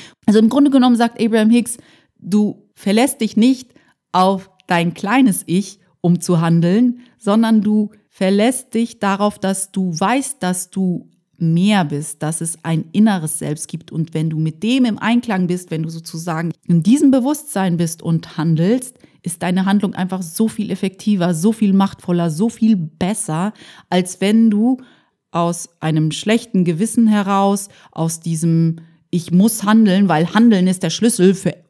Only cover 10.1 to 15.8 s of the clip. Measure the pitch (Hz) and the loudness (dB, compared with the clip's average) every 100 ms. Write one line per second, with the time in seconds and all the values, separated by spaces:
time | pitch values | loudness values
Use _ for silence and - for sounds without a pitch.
10.1 | 262 262 - 180 180 - 190 190 170 - | -2 -4 -6 -4 -4 -6 -4 -4 -4 -8
11.1 | _ _ _ 165 165 196 208 151 147 156 | _ _ _ 0 2 2 2 0 -4 -8
12.1 | - 151 165 165 - 165 160 - 196 220 | -8 -6 -6 -8 -8 -4 -4 -2 0 2
13.1 | 190 156 - 147 156 - 160 - 160 160 | 2 -4 -6 -8 -8 -10 -14 -10 -8 -6
14.1 | 160 160 156 160 156 220 269 240 208 214 | -4 -4 -2 -4 -4 -2 0 0 -2 -2
15.1 | 240 240 185 180 180 180 160 | -2 0 -2 -2 -4 -6 -6